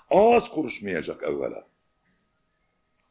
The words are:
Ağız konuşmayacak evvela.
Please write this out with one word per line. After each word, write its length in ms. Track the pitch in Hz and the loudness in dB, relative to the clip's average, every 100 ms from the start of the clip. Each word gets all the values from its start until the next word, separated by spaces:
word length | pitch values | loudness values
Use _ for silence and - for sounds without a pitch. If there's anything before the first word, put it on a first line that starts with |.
| _ | _
Ağız 380 | 170 220 240 - | 4 6 4 2
konuşmayacak 720 | 156 127 - 101 85 76 - | -4 -6 -8 -6 -6 -6 -8
evvela. 460 | 76 73 62 53 - _ _ _ _ _ _ _ _ _ _ _ _ _ _ | -6 -4 -6 -8 -16 _ _ _ _ _ _ _ _ _ _ _ _ _ _